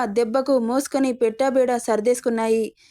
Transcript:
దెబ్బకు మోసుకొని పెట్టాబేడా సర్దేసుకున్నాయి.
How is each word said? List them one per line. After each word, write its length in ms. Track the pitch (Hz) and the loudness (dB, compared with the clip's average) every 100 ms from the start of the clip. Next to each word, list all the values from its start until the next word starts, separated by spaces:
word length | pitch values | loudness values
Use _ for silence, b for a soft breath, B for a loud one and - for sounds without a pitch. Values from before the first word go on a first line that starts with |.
| 233 | 0
దెబ్బకు 480 | 208 233 262 262 262 | 0 0 0 2 2
మోసుకొని 520 | 226 262 285 285 262 | 2 -2 -2 -2 -2
పెట్టాబేడా 640 | 247 226 220 269 262 254 240 | 0 -2 0 0 2 2 0
సర్దేసుకున్నాయి. 880 | - 214 214 247 247 226 226 220 214 b b | 0 0 0 0 -2 -2 0 0 -2 b b